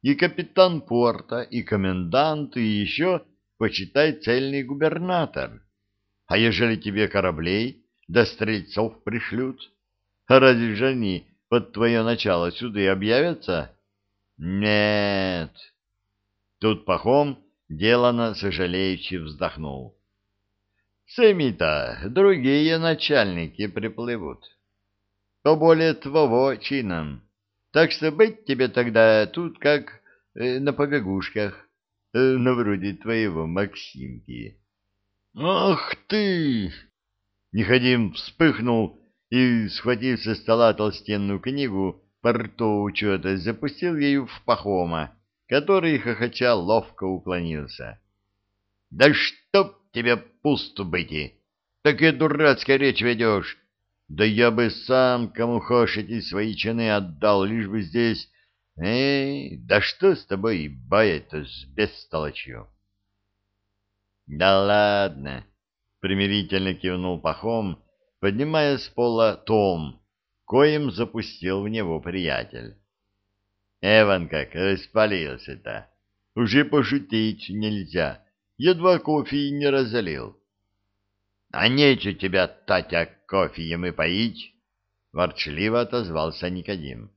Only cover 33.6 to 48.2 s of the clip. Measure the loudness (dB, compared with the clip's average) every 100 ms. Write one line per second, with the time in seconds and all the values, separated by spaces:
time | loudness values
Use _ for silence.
33.6 | -4 -8 -18 -14 -14 -14 -16 -14 -16 _
34.6 | _ _ _ _ _ _ _ -4 -2 2
35.6 | 2 0 -2 -10 _ -2 0 0 0 -2
36.6 | -4 -10 _ _ _ _ _ _ _ -4
37.6 | 2 4 4 2 0 -4 -16 2 2 2
38.6 | 0 0 0 -6 _ _ _ 2 4 2
39.6 | -2 -4 -2 -2 -2 -2 -4 -4 0 4
40.6 | 4 4 -2 -4 -6 -2 -2 -2 -4 -4
41.6 | -4 -2 -4 -4 _ _ 0 0 -4 -2
42.6 | 0 0 -2 -2 -2 0 -2 -2 -4 -4
43.6 | -8 -4 -4 0 0 0 -4 -10 -2 -2
44.6 | 0 -2 -2 -4 -6 _ _ _ _ -2
45.6 | 2 2 2 0 -2 -4 -4 0 2 2
46.6 | 2 0 0 -8 -6 -6 -4 -4 -4 -6
47.6 | -10 -14 -16 -16 _ _